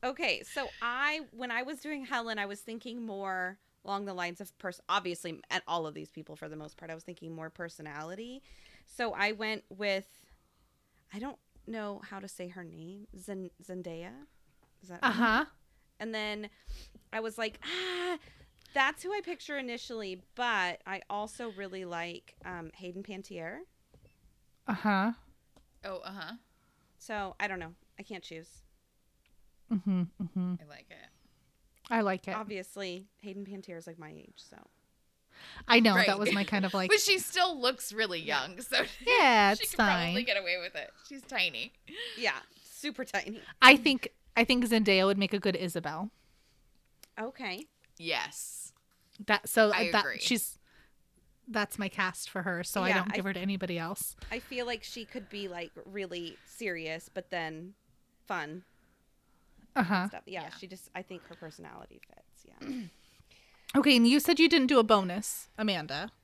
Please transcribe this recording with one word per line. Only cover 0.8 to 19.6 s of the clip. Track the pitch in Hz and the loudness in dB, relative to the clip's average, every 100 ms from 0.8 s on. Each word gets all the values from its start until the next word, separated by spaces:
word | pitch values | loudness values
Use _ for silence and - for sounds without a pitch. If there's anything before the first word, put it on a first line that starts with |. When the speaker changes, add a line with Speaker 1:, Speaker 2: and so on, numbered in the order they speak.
Speaker 1:
I, | 233 247 285 311 277 | -4 0 -2 -2 -8
when | 226 247 | -10 -6
I | 233 | -4
was | 254 285 | -6 -8
doing | 294 294 262 | -8 -8 -4
Helen, | 254 226 220 | -4 -4 -4
I | 202 | -4
was | 202 | -8
thinking | - 226 240 233 226 | -10 -12 -10 -10 -8
more | 196 196 185 180 196 _ _ | -8 -6 -4 -4 -8 _ _
along | - 196 202 | -6 -6 -4
the | |
lines | 185 175 175 | -6 -6 -6
of | 196 _ | -14 _
pers-, | 190 175 - | -10 -10 -2
obviously, | 196 180 175 175 160 - | -2 -2 -6 -8 -12 -6
and | 180 - | -6 -2
all | 170 156 | -4 -4
of | 151 | -8
these | 156 | -14
people | - 156 151 | -16 -16 -14
for | 156 | -14
the | 156 | -12
most | 151 - | -14 -16
part, | 170 | -14
I | |
was | 165 | -14
thinking | 165 175 165 | -14 -16 -14
more | 160 160 | -12 -14
personality. | - 170 - 151 147 160 190 233 262 - - - - _ | -12 -14 -12 -14 -12 -10 -10 -12 -14 -20 -20 -20 -20 _
So | - 240 | -4 -4
I | - 202 | 0 0
went | 214 214 220 - | 0 -4 -4 -8
with, | 190 208 196 196 _ _ - _ _ _ _ _ _ _ | -4 -2 -2 -4 _ _ -20 _ _ _ _ _ _ _
I | 196 | -10
don't | 254 - _ - - | -10 -12 _ -20 -12
know | 226 208 202 - | -8 -8 -8 -12
how | 196 | -14
to | 196 | -14
say | - 180 | -12 -12
her | 180 | -12
name, | 170 160 165 202 208 196 | -16 -14 -16 -16 -18 -18
Zen-, | 185 196 180 _ | -12 -10 -10 _
Zendaya? | - 185 175 165 175 247 285 _ _ _ _ _ | -12 -10 -10 -10 -12 -16 -20 _ _ _ _ _
Is | 180 | -18
that | 175 | 0
right? | 254 | 0
Speaker 2:
Uh-huh. | 233 233 226 302 _ _ _ _ _ | 4 4 4 0 _ _ _ _ _
Speaker 1:
And | 220 | -8
then | 220 214 208 208 _ - - - - _ | -6 -6 -6 -10 _ -14 -14 -14 -20 _
I | 220 | -6
was | 220 214 | -6 -4
like, | 220 - - | -6 -6 -8
"Ah, | 359 370 359 359 339 - - - _ - 277 | -6 -4 -4 -4 -4 -8 -20 -20 _ -6 0
that's | 269 302 | 0 0
who | 359 | -6
I | 415 | -6
picture | 349 349 - | -6 -10 -8
initially," | 285 | -8